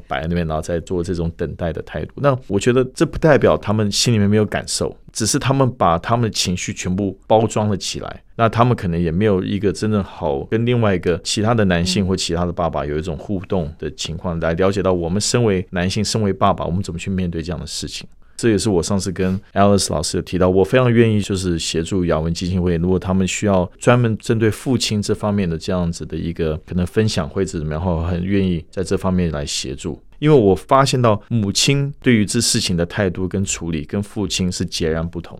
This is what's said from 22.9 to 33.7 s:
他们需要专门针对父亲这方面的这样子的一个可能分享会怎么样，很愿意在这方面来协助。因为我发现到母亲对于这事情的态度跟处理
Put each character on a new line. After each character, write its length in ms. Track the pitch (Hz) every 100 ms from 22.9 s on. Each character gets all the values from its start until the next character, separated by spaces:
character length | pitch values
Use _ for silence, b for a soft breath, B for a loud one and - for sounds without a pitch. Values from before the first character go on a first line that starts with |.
| 92
他 160 | 95
们 140 | 95 92
需 180 | - 104
要 240 | 95 87 -
专 220 | - 123
门 180 | 120 107
针 220 | - 117
对 100 | 110
父 260 | 101 - 120
亲 240 | - 107
这 140 | 101
方 180 | 104 107
面 160 | 101 92
的 80 | 82
这 160 | -
样 200 | 92 85
子 120 | 85
的 140 | - 80
一 160 | 85
个 240 | 85 80 78 -
可 80 |
能 100 | 87 90
分 200 | - 110
享 220 | - 76
会 160 | 98 95
怎 180 | 87
么 80 | 76 78
样， 320 | 92 82 85
很 160 | 87
愿 200 | 92 98
意 220 | 95 87 -
在 120 | -
这 140 | 90 95
方 160 | 95
面 180 | 92 87
来 140 | 76 73
协 300 | - - 67
助。 260 | 90 69 - -
因 120 | 147
为 60 | 147
我 200 | 101 90
发 280 | - 135
现 160 | 135 135
到 220 | 120 101 -
母 240 | 120 101
亲 420 | 98 - 139 143 -
对 140 | - 117
于 100 | 101
这 160 | -
事 180 | 117 117
情 160 | - 87
的 80 |
态 260 | 85 - 98
度 180 | 87 92
跟 160 | 95 95
处 240 | -
理 140 | 85